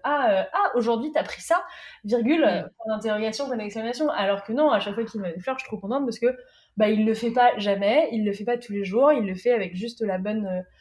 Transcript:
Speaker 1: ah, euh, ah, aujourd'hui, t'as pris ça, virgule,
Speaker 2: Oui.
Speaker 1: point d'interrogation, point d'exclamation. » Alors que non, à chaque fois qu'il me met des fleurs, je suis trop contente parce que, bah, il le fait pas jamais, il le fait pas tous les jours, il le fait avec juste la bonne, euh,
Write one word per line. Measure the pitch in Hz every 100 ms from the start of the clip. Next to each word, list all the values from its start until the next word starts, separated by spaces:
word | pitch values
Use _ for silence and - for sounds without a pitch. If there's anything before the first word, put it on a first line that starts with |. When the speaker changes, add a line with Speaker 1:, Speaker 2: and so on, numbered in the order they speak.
Speaker 1:
ah, | 269 294 247
euh, | 190 190
ah, | - 403 247
aujourd'hui, | 226 226 294
t'as | 311
pris | - -
ça, | - 339 359 - - -
virgule, | 208 233 233 320
Speaker 2:
Oui. | 262 180 - -
Speaker 1:
point | 220 214
d'interrogation, | 220 214 220 220 277
point | 240
d'exclamation. » | 208 220 226 247 302
Alors | - 196 202
que | 202
non, | 233 302
à | 226
chaque | 208 202
fois | 226
qu'il | 220
me | 185
met |
des | 170
fleurs, | 180 254
je |
suis | -
trop | 202
contente | 196 262
parce | 269 -
que, | 240 254 - _ _ -
bah, | 214
il | 214 220
le |
fait | 220 233
pas | 240 247 226
jamais, | 202 196 202 262 311
il | 226 208
le |
fait | 202 214
pas | 240
tous | -
les | 202
jours, | 190 202 277
il | 294 202
le | 185
fait | 240
avec | 240 185 180
juste | 233 233
la | 214 185
bonne, | 196 220 196
euh, | 185 185 _